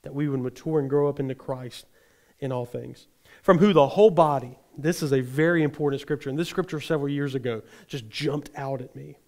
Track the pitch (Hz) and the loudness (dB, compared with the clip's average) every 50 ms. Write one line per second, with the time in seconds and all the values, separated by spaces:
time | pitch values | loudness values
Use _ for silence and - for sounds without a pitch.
0 | _ 147 139 139 151 147 139 131 123 127 - - - 165 156 156 139 135 139 147 | _ -10 -6 -4 -2 -2 -2 -2 -4 -6 -8 -8 -6 -2 0 0 0 2 0 2
1 | 143 143 139 143 139 131 131 - - - 135 127 127 123 - - - _ _ _ | 2 2 0 -2 -6 -6 -6 -10 -8 -10 -8 -8 -10 -14 -16 -16 -20 _ _ _
2 | _ _ _ _ _ _ _ _ 143 131 127 123 120 - - 123 120 123 131 - | _ _ _ _ _ _ _ _ -8 -6 -6 -6 -6 -8 -10 -12 -12 -12 -16 -18
3 | - _ _ _ _ - - - _ - 185 160 185 208 190 156 139 135 - 190 | -20 _ _ _ _ -20 -20 -4 _ 4 6 6 6 6 8 6 6 6 6 6
4 | 208 220 175 170 165 151 143 135 123 123 127 _ _ _ _ - 139 156 180 - | 6 6 8 6 4 4 4 -2 -4 -8 -16 _ _ _ _ -6 -4 -4 -2 -2
5 | 165 143 139 135 127 123 131 143 156 165 175 170 156 143 - - 151 143 139 135 | 0 0 2 0 0 -2 0 2 2 4 4 2 2 0 -2 -2 -2 -2 -2 -4
6 | - - 151 143 - 139 131 151 175 170 - - 175 - - 151 - - 165 151 | -4 -6 -6 -6 -4 -8 -4 -4 -6 -4 -4 -6 -6 -4 -6 -10 -4 -2 -2 -2
7 | 139 143 143 143 143 143 131 135 117 123 113 110 - - - - - _ - 139 | -2 -2 -4 -4 -4 -4 -4 -4 -4 -4 -6 -6 -10 -16 -20 -20 -18 _ -12 -12
8 | 113 107 - - 143 147 139 147 - - - 151 139 135 135 131 127 - _ 135 | -12 -12 -10 -6 -4 -4 -4 -4 -8 -10 -12 -10 -8 -8 -8 -8 -10 -12 _ -18
9 | 139 147 143 _ _ | -18 -18 -20 _ _